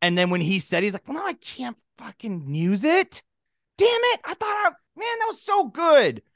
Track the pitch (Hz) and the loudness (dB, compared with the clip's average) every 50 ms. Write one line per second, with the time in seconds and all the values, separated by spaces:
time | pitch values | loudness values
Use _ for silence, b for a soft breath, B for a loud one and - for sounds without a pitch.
0 | - 175 175 175 180 175 180 180 170 151 190 190 170 - - 170 185 208 185 185 | 2 2 2 2 2 2 2 -2 -2 -2 -2 -4 -4 -2 -2 0 0 0 -4 -6
1 | _ - 262 320 392 392 339 - _ - - - 262 247 233 _ _ _ _ _ | _ -10 -10 -8 -6 -8 -8 -10 _ -20 -14 -12 -10 -12 -12 _ _ _ _ _
2 | 247 226 196 _ - 226 196 175 147 135 143 156 165 175 196 202 202 302 330 370 | -20 -20 -20 _ -10 -10 -8 -8 -8 -6 -4 -2 0 0 0 2 2 2 2 2
3 | 381 - - - - _ _ _ _ _ _ _ _ _ _ - 381 466 480 466 | 2 0 -6 -16 -16 _ _ _ _ _ _ _ _ _ _ 2 2 4 4 4
4 | 480 494 480 - - - 349 - - 427 415 415 415 370 - _ _ _ _ - | 2 0 0 0 -4 -12 -10 -8 -6 -6 -4 0 0 -2 -2 _ _ _ _ -10
5 | 403 466 466 453 453 453 415 - - - 403 403 370 247 - - 339 339 311 285 | -8 -8 -4 -4 -4 -4 -6 -8 -4 0 2 2 2 0 -2 -2 2 6 6 6
6 | 233 165 120 110 _ _ _ | 6 4 0 -4 _ _ _